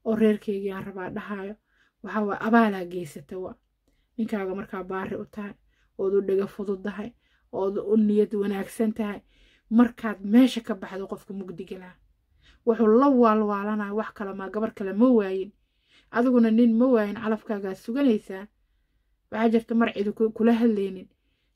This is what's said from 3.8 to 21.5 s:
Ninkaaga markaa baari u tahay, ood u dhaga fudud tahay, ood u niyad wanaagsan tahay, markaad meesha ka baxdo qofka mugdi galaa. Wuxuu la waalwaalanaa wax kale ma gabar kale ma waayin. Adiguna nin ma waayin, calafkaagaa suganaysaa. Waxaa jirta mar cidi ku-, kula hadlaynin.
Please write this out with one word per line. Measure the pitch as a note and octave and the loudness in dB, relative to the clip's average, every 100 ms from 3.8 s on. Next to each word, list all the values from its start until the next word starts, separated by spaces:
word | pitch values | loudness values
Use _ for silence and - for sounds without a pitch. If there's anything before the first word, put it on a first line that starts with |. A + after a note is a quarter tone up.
| _ _ _ - | _ _ _ -8
Ninkaaga | A3 G#3+ F#3+ F#3+ | -6 -4 -6 -8
markaa | - F#3+ | -10 -12
baari | F#3 F#3+ G3 A#3 | -8 -8 -6 -10
u | G3+ | -12
tahay, | - G#3 - _ _ _ - | -12 -14 -16 _ _ _ -6
ood | F#3+ | 0
u | G3 | 0
dhaga | G3 F#3+ G3 | 0 -2 -2
fudud | - G3 F#3+ | -8 -8 -6
tahay, | G3+ G3 A3 _ _ _ _ | -8 -10 -14 _ _ _ _
ood | - G3 G3+ | -4 -4 -4
u | G3+ A3 | 0 2
niyad | G#3 G#3 G#3 G3+ | 4 4 2 0
wanaagsan | G3+ G3 F#3 - A3 | -2 -4 -6 -2 -2
tahay, | A3 G#3 G3 _ _ _ _ - | -2 -6 -8 _ _ _ _ 0
markaad | A3+ A#3+ - A3+ F#3 | 4 4 2 -8 -6
meesha | G3+ A#3 B3+ A3+ | 2 6 6 2
ka | A#3 G3 | -8 -10
baxdo | G3+ F#3+ F#3+ | -8 -12 -10
qofka | G3+ - | -12 -12
mugdi | G3 F#3 E3+ F#3 | -12 -12 -14 -14
galaa. | F#3+ F3+ - _ _ _ _ _ _ A#3+ | -16 -18 -20 _ _ _ _ _ _ -2
Wuxuu | A3+ G#3+ A3+ | 2 4 6
la | C#4+ | 6
waalwaalanaa | B3+ A#3 G#3+ G#3 G3+ G#3 G#3+ G3+ | 6 6 4 0 -2 -4 -4 -4
wax | G#3+ - | -6 -8
kale | - G3 | -10 -10
ma | G3 F#3 | -8 -8
gabar | G#3+ A3 | -6 -6
kale | - F#3+ | -6 -6
ma | G3 B3+ | 2 4
waayin. | A#3 F#3+ F#3+ G3+ _ _ _ _ _ _ | 4 2 -4 -8 _ _ _ _ _ _
Adiguna | A3 B3+ B3 A3+ | 0 4 4 4
nin | A3 A#3+ A3+ | 6 4 4
ma | C4 | 4
waayin, | A#3 G3+ G#3 | 4 2 -4
calafkaagaa | A3 G#3+ - G3+ G3 F#3+ | -4 -4 -4 -6 -6 -10
suganaysaa. | - B3+ C#4 G#3+ - F#3+ G#3 _ _ _ _ _ _ _ - | -6 0 2 2 -2 -16 -16 _ _ _ _ _ _ _ -10
Waxaa | G#3+ A3+ | 0 2
jirta | A3+ A3+ A#3 | 2 0 0
mar | A3+ | 0
cidi | - G3+ | 0 -4
ku-, | G3+ A3 | 0 -2
kula | - A3+ | 2 2
hadlaynin. | A3+ A#3+ G3+ G3 F#3 G3 _ _ _ _ | 4 2 0 -4 -8 -16 _ _ _ _